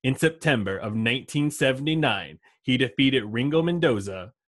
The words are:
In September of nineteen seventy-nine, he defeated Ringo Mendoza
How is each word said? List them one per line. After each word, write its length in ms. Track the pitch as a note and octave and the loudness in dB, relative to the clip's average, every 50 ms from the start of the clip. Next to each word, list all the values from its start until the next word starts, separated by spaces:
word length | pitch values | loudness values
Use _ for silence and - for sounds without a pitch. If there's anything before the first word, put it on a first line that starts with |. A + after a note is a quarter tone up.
In 140 | - B2+ C3+ | 0 0 0
September 600 | - D#3+ D#3+ D#3+ - - D#3+ C#3 A#2 G2+ F#2+ G2 | 2 2 0 0 0 0 2 2 2 0 -2 -4
of 180 | F#2+ - G#2+ G#2+ | -4 -4 -4 -4
nineteen 560 | A2 A2 A#2 A#2+ C3 - - - D3 D3 D3 | 0 0 0 0 -2 -4 -4 -2 -2 0 0
seventy-nine, 880 | D3 - C#3 C3+ C3 C3 C#3+ D#3 D#3+ D#3+ D3+ C3 G#2+ G2 E2+ C#2+ D2+ - _ _ _ _ | 0 0 0 0 0 0 -2 -2 0 2 2 0 0 -2 -6 -12 -16 -20 _ _ _ _
he 160 | _ - B2+ | _ 0 0
defeated 480 | B2 C3 A#2+ - - C3+ C3+ C3 B2+ G#2 | 2 0 -2 0 2 2 4 2 2 -2
Ringo 360 | G#2+ G#2+ A#2 B2+ C#3+ D3 E3 | -2 -4 -2 -2 2 2 2
Mendoza 720 | E3 E3+ F3 F3 D#3+ D3 A#2+ G#2 G2 G2 F#2+ F#2 F2+ G#2+ _ _ _ _ _ | 2 2 0 2 2 2 2 2 -2 -6 -10 -10 -12 -14 _ _ _ _ _